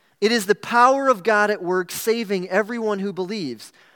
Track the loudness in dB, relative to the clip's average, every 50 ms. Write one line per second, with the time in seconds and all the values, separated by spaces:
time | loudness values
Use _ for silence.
0 | _ _ _ 0 0 2 2 2 2 0 -2 -2 -2 0 4 4 6 6 4 4
1 | 2 2 0 2 2 2 2 4 2 2 0 -2 -2 -2 -2 -2 -2 -4 -8 -6
2 | -2 -2 -2 -2 -2 -4 -4 -4 -4 -2 -2 -2 -2 -2 -4 -4 -4 -4 -2 -2
3 | -4 -4 -4 -6 -6 -6 -6 -6 -6 -8 -8 -10 -14 -20 _ _ _ _ _